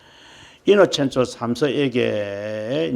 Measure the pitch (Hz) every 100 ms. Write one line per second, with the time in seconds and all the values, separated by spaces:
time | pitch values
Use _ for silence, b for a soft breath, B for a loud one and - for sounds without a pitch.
0 | b b b b b b - 202 180 -
1 | 135 135 120 - 117 120 147 123 139 120
2 | 113 107 101 101 104 107 107 147 165